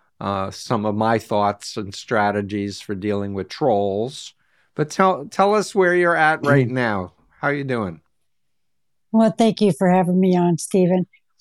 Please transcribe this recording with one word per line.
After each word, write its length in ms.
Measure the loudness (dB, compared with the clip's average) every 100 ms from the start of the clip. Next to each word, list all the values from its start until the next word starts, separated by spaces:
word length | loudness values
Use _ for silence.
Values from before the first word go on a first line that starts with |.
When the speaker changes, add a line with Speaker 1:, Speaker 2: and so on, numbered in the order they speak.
| _ _
Speaker 1:
uh, 300 | -6 -4 -6
some 340 | -8 -4 -2 -2
of 100 | 0
my 220 | 0 0
thoughts 580 | -2 -2 0 -2 -10 -12
and 160 | -12
strategies 840 | -14 -4 0 0 0 -4 -4 -6 -8
for 140 | -10 -6
dealing 380 | -4 -4 -4
with 160 | -6 -8
trolls. 840 | -2 0 0 0 -2 -6 -8 -18 -20 _ _ _ -6
But 140 | -4
tell, 360 | 0 2 0 -4
tell 280 | 0 2 2
us 200 | 0 2
where 200 | 2 4
you're 200 | 2 4
at 300 | 2 2 2
right 220 | 2 2
Speaker 2:
Mm. 40 |
Speaker 1:
now. 420 | 0 -2 -2 -6 -12 _ _
How 80 | -4
you 140 | -2
doing? 380 | -4 -4 -4 -8 _ _ _ _ _ _ _ _ _ _ _
Speaker 2:
Well, 220 | 2 2 2
thank 220 | 0 2
you 100 | 0 2
for 120 | 4
having 300 | 4 2 2
me 160 | 2 4
on, 200 | 2 0
Stephen. 500 | 0 2 2 0 -2 _ _ _